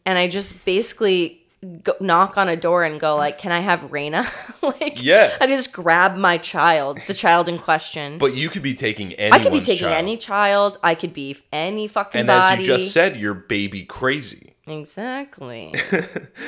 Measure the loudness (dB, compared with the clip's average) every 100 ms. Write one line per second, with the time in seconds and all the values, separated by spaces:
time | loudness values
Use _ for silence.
0 | -2 0 0 -2 -6 -6 -2 0 -2 0
1 | 0 2 0 -6 _ _ -18 -6 -4 -2
2 | 2 2 2 2 0 0 2 2 0 0
3 | 0 0 -2 -4 -4 -2 0 -2 -2 -8
4 | -4 -2 -4 -6 -14 -4 -4 -2 -6 -2
5 | 4 6 6 4 0 2 -2 -2 2 4
6 | 4 2 0 0 -2 2 4 4 0 -6
7 | -8 0 4 4 4 -2 0 -2 -2 -10
8 | -10 0 0 0 -4 -4 -6 -2 -4 -4
9 | -8 -4 4 6 6 2 0 0 0 -2
10 | -2 -6 -4 0 2 2 2 0 0 0
11 | -4 -8 -12 -12 _ -6 -6 -6 -6 -4
12 | -4 -2 2 4 4 4 2 2 2 2
13 | 2 0 -6 -6 -4 -4 -4 -6 -12 -4
14 | -2 -2 -6 -14 -20 _ -14 -14 -14 -12
15 | -10 -10 -12 -14 -16 -14 -10 -8 -4 -4
16 | -4 -12 -14 -16